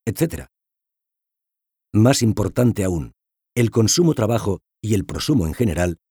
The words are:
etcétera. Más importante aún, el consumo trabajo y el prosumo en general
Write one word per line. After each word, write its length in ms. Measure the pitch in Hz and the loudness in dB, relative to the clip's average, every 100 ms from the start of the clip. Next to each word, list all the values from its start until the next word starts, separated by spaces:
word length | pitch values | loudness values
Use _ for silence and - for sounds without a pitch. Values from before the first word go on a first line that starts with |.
etcétera. 460 | - - 165 - - _ _ _ _ _ _ _ _ _ _ _ _ _ _ | -8 -4 -4 -4 -14 _ _ _ _ _ _ _ _ _ _ _ _ _ _
Más 260 | 107 113 135 | 2 4 4
importante 640 | 113 101 92 - 123 107 | 0 0 -2 0 0 0
aún, 300 | 92 87 62 - _ _ _ | -2 -2 -6 -12 _ _ _
el 160 | - 113 | -2 0
consumo 440 | 117 107 - 175 | 2 2 2 2
trabajo 460 | 113 107 113 101 90 _ _ | 2 0 0 -2 -6 _ _
y 120 | 107 | -4
el 120 | 107 90 | -2 -2
prosumo 400 | 76 - 151 82 | -6 0 0 0
en 80 | |
general 440 | 78 117 78 90 85 _ | -2 -2 0 -2 -4 _